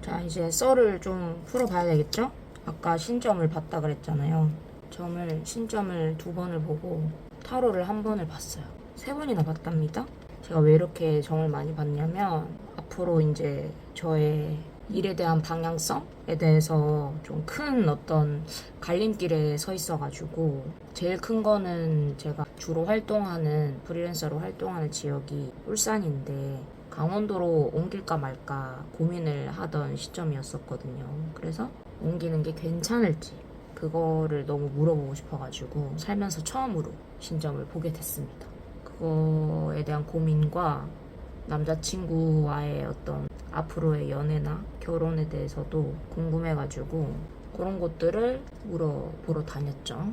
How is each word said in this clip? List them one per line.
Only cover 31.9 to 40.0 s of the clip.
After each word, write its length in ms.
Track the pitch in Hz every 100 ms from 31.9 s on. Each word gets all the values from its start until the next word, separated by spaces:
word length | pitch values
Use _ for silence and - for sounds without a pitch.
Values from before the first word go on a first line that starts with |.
| -
옮기는 420 | 156 175 165 160
게 100 | 151
괜찮을지 800 | 160 165 170 160 240 208 156 - - - - - -
그거를 720 | 160 160 160 160 156 147 139
너무 240 | 147 143
물어보고 440 | 139 156 156 139 147
싶어가지고 800 | - 143 131 - 143 147 143 151
살면서 460 | - 202 196 160
처음으로 480 | 156 262 262 180 156 - - -
신점을 440 | - 160 151 139 135
보게 260 | 170 165
됐습니다. 540 | 160 - - 135 - - - - -
그거에 1000 | - - 160 160 156 156 156 156 156 151 151
대한 200 | 151